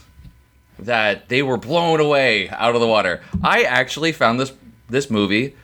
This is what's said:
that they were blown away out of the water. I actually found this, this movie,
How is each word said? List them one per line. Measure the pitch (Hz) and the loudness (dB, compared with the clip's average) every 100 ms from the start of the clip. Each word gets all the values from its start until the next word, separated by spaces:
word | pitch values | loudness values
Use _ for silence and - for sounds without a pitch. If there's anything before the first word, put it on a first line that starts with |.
| - - - - _ _ _ - | -20 -20 -20 -20 _ _ _ -12
that | 101 117 107 98 - | -4 0 0 -2 -4
they | 127 | -2
were | 139 117 | -2 -4
blown | 110 170 170 160 | -2 0 2 2
away | 147 143 131 104 90 | 2 2 2 0 -2
out | - 117 120 | -2 0 2
of | |
the | 117 | 2
water. | 107 95 82 - - | 2 2 -2 -6 -2
I | 143 208 | 0 2
actually | 226 127 127 - 165 | 2 0 -2 -2 -4
found | 156 117 123 | 0 0 0
this, | 131 - - - - | -4 -10 -20 -20 -6
this | 127 139 | -4 0
movie, | 110 98 107 135 - | 0 2 0 -2 -8